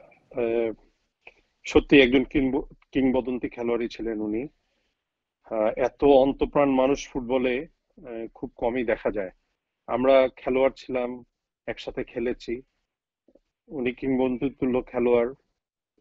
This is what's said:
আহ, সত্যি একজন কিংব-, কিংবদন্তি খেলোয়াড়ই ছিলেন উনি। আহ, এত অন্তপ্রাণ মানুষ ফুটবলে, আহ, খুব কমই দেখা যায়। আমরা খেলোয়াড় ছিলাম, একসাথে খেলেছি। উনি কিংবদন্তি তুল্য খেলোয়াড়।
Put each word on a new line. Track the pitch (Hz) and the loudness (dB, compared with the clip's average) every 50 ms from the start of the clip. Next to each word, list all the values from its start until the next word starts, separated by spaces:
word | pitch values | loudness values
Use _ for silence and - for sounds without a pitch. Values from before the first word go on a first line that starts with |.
| - - _ _ _ _ - 127 | -20 -20 _ _ _ _ -6 -4
আহ, | 117 113 117 117 113 110 104 - _ _ _ _ _ _ _ _ _ - - _ _ _ _ _ - | -2 -2 0 -2 -2 -2 -4 -8 _ _ _ _ _ _ _ _ _ -20 -20 _ _ _ _ _ -2
সত্যি | - - 151 - - 151 139 | 2 4 4 6 8 8 8
একজন | 131 120 135 135 127 | 8 8 6 4 2
কিংব-, | - - 147 135 131 131 147 - - - - _ _ | 2 0 0 0 0 0 -2 -4 -8 -14 -20 _ _
কিংবদন্তি | - 139 135 131 123 131 117 127 127 117 - 123 | -2 0 2 2 2 0 0 -2 -4 -6 -6 -8
খেলোয়াড়ই | - 120 117 117 120 113 120 110 | -8 -6 -4 -2 -2 -2 -2 -6
ছিলেন | - - 110 113 110 107 | -8 -8 -8 -6 -6 -6
উনি। | 107 107 107 113 143 156 _ _ _ _ _ _ _ _ _ _ _ _ _ _ _ _ _ _ _ - | -4 -4 -4 -6 -6 -10 _ _ _ _ _ _ _ _ _ _ _ _ _ _ _ _ _ _ _ -6
আহ, | 117 110 107 113 - | -2 -2 0 0 0
এত | - 127 117 - - 147 | 0 -2 -2 0 0 2
অন্তপ্রাণ | 143 143 131 135 139 131 - 147 - - 147 143 139 | 4 4 4 4 2 0 -2 -4 -2 0 0 0 2
মানুষ | 131 131 131 139 143 139 - - | 2 2 2 0 0 -2 -6 -8
ফুটবলে, | - 135 120 113 131 127 123 127 123 135 165 - _ _ _ _ _ 208 | -10 -10 -6 -4 -2 -2 0 -2 -2 -4 -6 -10 _ _ _ _ _ -20
আহ, | 160 123 117 113 113 110 - | -18 -14 -12 -12 -12 -14 -14
খুব | - 139 123 - | -14 -14 -14 -10
কমই | - 127 117 120 131 117 | -6 -4 -4 -4 -2 -2
দেখা | 117 110 - - 120 | -2 -4 -2 -4 -4
যায়। | 98 104 95 90 - _ _ _ _ _ _ _ _ _ _ | -4 -4 -6 -8 -10 _ _ _ _ _ _ _ _ _ _
আমরা | - 120 120 131 135 135 131 131 123 - | -6 -4 0 4 4 6 6 4 2 -2
খেলোয়াড় | - - 131 127 131 135 135 131 | -6 -4 -2 0 2 2 2 0
ছিলাম, | - - - 127 127 123 123 123 123 120 _ _ _ _ _ _ _ _ | -4 -10 -8 -6 -4 -4 -6 -8 -12 -16 _ _ _ _ _ _ _ _
একসাথে | 120 113 - - 131 - 131 120 | -12 -12 -10 -12 -10 -10 -10 -10
খেলেছি। | - - 123 117 123 120 - - 120 117 131 - _ _ _ _ _ _ _ _ _ _ _ _ _ _ _ _ _ _ _ _ | -8 -8 -6 -4 -4 -4 -6 -8 -10 -10 -10 -10 _ _ _ _ _ _ _ _ _ _ _ _ _ _ _ _ _ _ _ _
উনি | - 160 139 120 127 | -14 -8 -6 -4 -4
কিংবদন্তি | 123 - 135 135 131 127 131 127 123 117 143 131 | -4 -4 -4 -2 0 0 0 0 -2 -2 -4 -6
তুল্য | - - - 127 123 127 120 | -4 -4 -2 -2 0 -2 -2
খেলোয়াড়। | - - 123 120 120 120 120 120 127 139 - _ _ _ _ _ _ _ _ _ _ _ _ | -4 -2 0 2 4 4 2 2 0 -4 -10 _ _ _ _ _ _ _ _ _ _ _ _